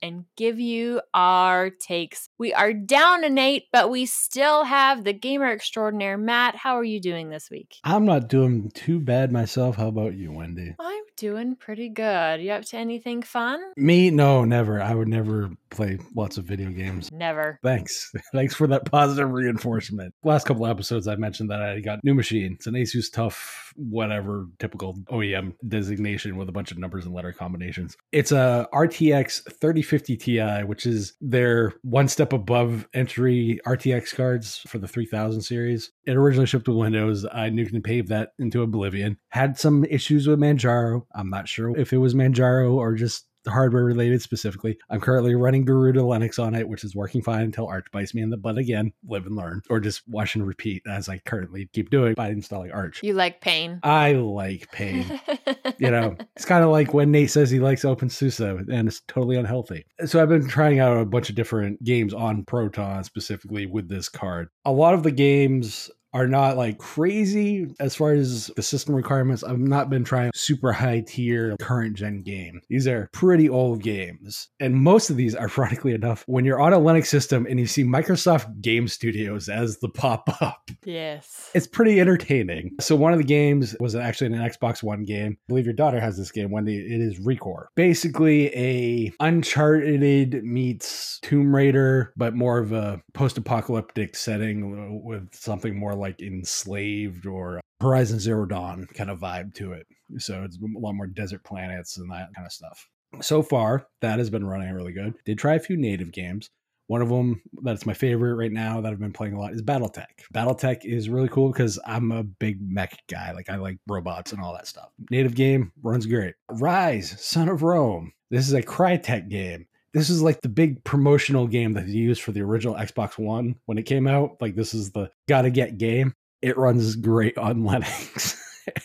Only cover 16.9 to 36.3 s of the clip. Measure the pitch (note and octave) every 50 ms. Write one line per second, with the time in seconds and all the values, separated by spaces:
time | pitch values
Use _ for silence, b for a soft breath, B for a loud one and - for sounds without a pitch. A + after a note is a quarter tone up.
16.9 | F#2 F2+ E2+ - D3+ D#3+ E3+ E3 D#3 D3+ D3+ D3+ D3+ - - B2+ B2+ G#2 E2+ -
17.9 | - - - - - G2 - - - C3+ C3+ C#3 - - D#3 C#3 C3+ C3 - -
18.9 | - D3 D3 C#3 C#3 C#3+ C#3 C3+ B2+ B2+ B2+ B2 A#2 A2 - B2+ A2+ A2 - -
19.9 | G#2 G2 F#2 F2+ - _ - D#3 D3+ C#3+ - - C3+ A2 A2+ A#2 A#2 G2 G2+ -
20.9 | A#2+ A2+ F#2+ G#2+ G#2 G#2 G#2+ G#2 - - A2 G#2 G#2 G#2 G#2 G#2 G2 G#2 G2+ G#2+
21.9 | G#2 G#2+ C#3+ C#3+ C#3 C3+ A2 - A2 A2 F#2+ F#2 F#2 - - A2+ A#2 B2+ A#2+ G#2+
22.9 | - A#2+ A2 - - A#2 A#2 G#2+ - - - - - - - - - - C#3+ A#2
23.9 | G#2+ A2+ A2 G#2+ G#2+ G#2 F#2+ G2+ G#2 G2+ F#2+ F2 F2+ - A2 G2+ - F2+ F#2+ F#2+
24.9 | F2+ G2 F#2+ - B2+ A2+ G#2 G2 F#2+ F#2+ F#2+ F#2 F2 _ - A2 A2 G#2+ G2 F#2+
25.9 | G#2 G2 G#2 G#2 G2+ G2 - G#2+ F#2 F#2+ G2 F#2 E2+ G2+ F#2+ - F2+ E2+ F#2 F2
26.9 | F2+ F#2+ F2 F2 F2 F2 F2 F2+ F2 - F2 F2 F2+ E2+ F2+ F2+ - F2+ F2+ -
27.9 | - _ _ _ - D3+ C3 - D3 C3+ B2+ B2+ A#2+ A#2+ A#2 - - C#3 E3 E3
28.9 | - - E3 D3+ C#3+ C#3 C3+ - - - - - - - - D#3 E3 D#3 D3 -
29.9 | D#3 C#3 - - B2 A2 - B2 A#2+ A2+ A2 G#2 G#2 G#2 G#2 G2 G#2 - - A#2+
30.9 | A#2 G#2+ G2 - - - D3+ C3+ B2 B2 B2 A#2+ A#2 A#2 A2+ A2 - - - B2+
31.9 | A#2+ C3+ C#3 B2+ - - D3 - C#3 B2 G2 G2+ B2 A#2+ A#2+ A#2+ A#2 A2 - -
32.9 | - B2+ C3 B2 - A#2+ B2+ B2+ B2 B2 A#2 A#2 A#2 - - A#2+ B2+ B2+ - C3+
33.9 | B2 A#2+ - - - - B2+ B2+ B2+ A#2 G#2+ G2+ - - - - - A2 F#2+ F#2
34.9 | - A#2+ A2+ A2 A2 G#2+ G#2+ A2 A2 A2 G#2 - A#2+ A#2 A#2+ A#2+ A#2+ A2+ - -
35.9 | _ _ - - B2+ C3+ C#3 C#3+